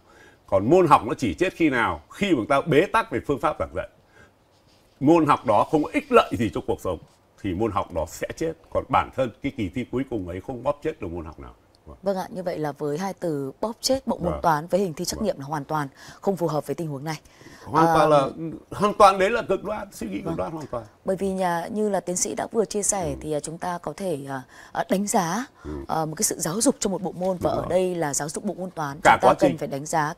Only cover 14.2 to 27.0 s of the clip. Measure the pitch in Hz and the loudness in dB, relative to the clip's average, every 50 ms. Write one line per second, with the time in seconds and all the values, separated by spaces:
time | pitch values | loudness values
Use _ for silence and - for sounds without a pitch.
14.2 | 170 175 151 139 - 175 156 147 160 - 175 190 208 175 147 - 175 - 180 - | -2 -4 -2 0 2 2 2 2 0 0 0 0 0 -2 -4 -6 -6 -6 -4 -2
15.2 | 220 190 - - 139 139 156 147 139 - 156 151 143 135 - - - - - - | -2 -2 -2 -4 -6 -6 -6 -6 -4 -4 -4 -4 -4 -4 -8 -16 -20 -20 -20 -2
16.2 | - 202 190 151 175 151 156 143 - - 135 - 170 156 143 131 147 160 156 - | -2 -2 0 0 0 0 0 -2 -2 -4 -6 -6 -6 -6 -8 -8 -8 -8 -10 -10
17.2 | - - _ - - - - - - - 131 156 165 165 160 156 151 156 151 143 | -12 -20 _ -20 -20 -20 -20 -20 -10 0 2 4 4 6 6 4 6 6 6 6
18.2 | 131 - - 160 165 160 - - - _ 135 127 196 208 - - 208 190 196 190 | 4 2 -2 -8 -10 -10 -10 -12 -14 _ -2 0 0 0 6 8 8 8 8 6
19.2 | 185 208 240 226 160 143 190 - 160 202 214 214 208 202 - - 233 202 190 214 | 2 2 2 0 0 -2 -2 -2 -2 -6 -8 -8 -8 -12 -12 -10 -8 -8 -8 -6
20.2 | 202 165 165 175 185 180 160 156 143 - - 117 107 - _ _ _ 190 190 180 | -6 -6 -4 -4 -4 -6 -6 -10 -10 -8 -8 -10 -10 -12 _ _ _ -4 -2 -2
21.2 | 196 196 190 185 185 175 170 170 170 - - 214 214 208 190 175 - 180 180 180 | -2 -2 -2 0 0 0 0 -2 -4 -4 -4 -2 0 0 0 -2 -2 -2 -2 -2
22.2 | - 208 214 - - - - 226 190 - - 208 196 - 208 196 170 147 135 - | -2 -2 -4 -6 -6 -2 0 0 0 0 -2 -2 0 0 -2 -2 -2 -4 -6 -6
23.2 | - 156 151 147 - 160 160 170 - 180 175 170 - 156 147 - 196 185 156 135 | -6 -4 -4 -4 -4 -6 -10 -8 -6 -6 -6 -6 -8 -10 -10 -6 -6 -4 -4 -6
24.2 | 139 135 135 131 127 - - - - - - - 170 - 202 185 208 202 - 208 | -6 -8 -10 -10 -10 -14 -20 -20 -20 -8 -6 -6 -2 0 0 0 0 2 0 2
25.2 | 170 165 180 233 269 - _ - - 151 151 139 135 - 156 160 156 156 156 - | 2 2 0 -2 -4 -8 _ -14 -12 -10 -10 -8 -6 -4 -2 -2 -2 -2 -2 -2
26.2 | 220 - - - 170 170 175 226 - 285 - - - 208 180 - | -2 -2 -2 -2 -4 -4 -2 2 2 0 0 0 -2 -4 -4 -4